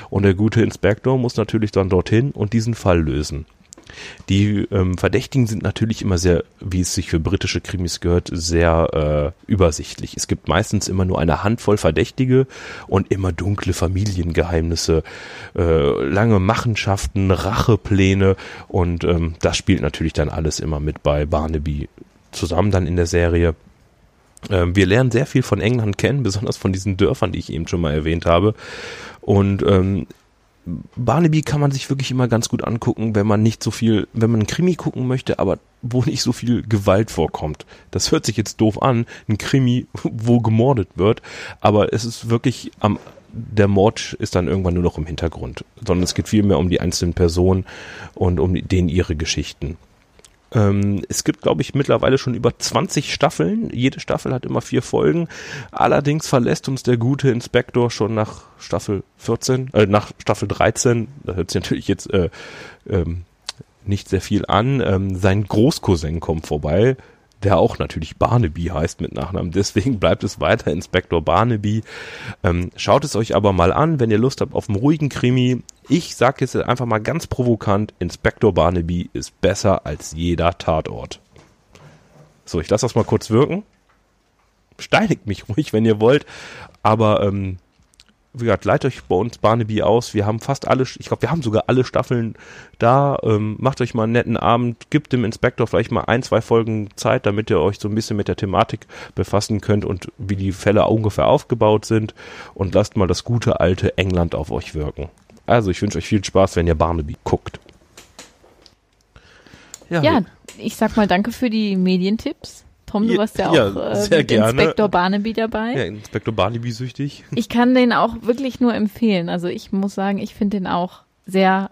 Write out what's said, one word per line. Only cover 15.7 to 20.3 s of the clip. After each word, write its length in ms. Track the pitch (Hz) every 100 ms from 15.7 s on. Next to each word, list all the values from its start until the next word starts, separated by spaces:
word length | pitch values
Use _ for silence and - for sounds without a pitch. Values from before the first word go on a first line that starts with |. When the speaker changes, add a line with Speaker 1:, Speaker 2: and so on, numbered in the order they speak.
| 80 71 53 65
Speaker 1:
lange 320 | 90 117 104
Machenschaften, 880 | 92 120 123 107 - 98 - 101 95
Rachepläne 1080 | 87 92 110 - 104 - 98 95 98 98 95 - - -
und, 360 | 101 87 85
ähm, 320 | 82 85 82 82
das 160 | 85 -
spielt 240 | - 92
natürlich 320 | 71 - 80
dann 160 | -
alles 300 | 76